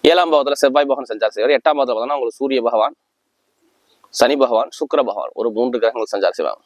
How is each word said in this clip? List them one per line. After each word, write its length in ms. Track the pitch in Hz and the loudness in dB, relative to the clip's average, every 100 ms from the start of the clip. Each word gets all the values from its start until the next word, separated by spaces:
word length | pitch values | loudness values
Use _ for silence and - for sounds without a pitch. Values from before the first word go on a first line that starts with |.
| 143 | 6
ஏழாம் 200 | 175 170 | 4 4
பாவத்துல 240 | 151 139 143 143 | 2 0 0 2
செவ்வாய் 240 | 139 143 | 2 0
பகவான் 200 | 135 127 | -2 -4
சஞ்சாரம் 220 | 107 110 104 | -4 -4 0
செய்வார். 220 | 117 135 | 0 2
எட்டாம் 200 | 156 147 | 2 0
பாவத்துல 180 | 127 110 | -2 -2
பார்த்தோம்னா 240 | 123 143 | -4 -4
உங்களுக்கு 220 | 117 - | -6 -4
சூரிய 200 | 139 131 117 | -2 -2 0
பகவான், 260 | 117 120 - _ _ _ _ _ _ _ _ _ _ _ - | 0 -2 -4 _ _ _ _ _ _ _ _ _ _ _ 0
சனி 140 | 123 143 | 2 2
பகவான், 260 | 127 113 135 - | 2 2 -2 -6
சுக்கிர 200 | 151 156 123 | -2 -2 -2
பகவான், 240 | 101 67 - | -4 -8 -6
ஒரு 100 | 117 110 | -4 -2
மூன்று 200 | 123 120 | -2 0
கிரகங்கள் 320 | 113 117 107 101 | -2 -2 -4 0
சஞ்சாரம் 240 | 92 87 | -2 -2
செய்வாங்க. 240 | 73 50 | -6 -6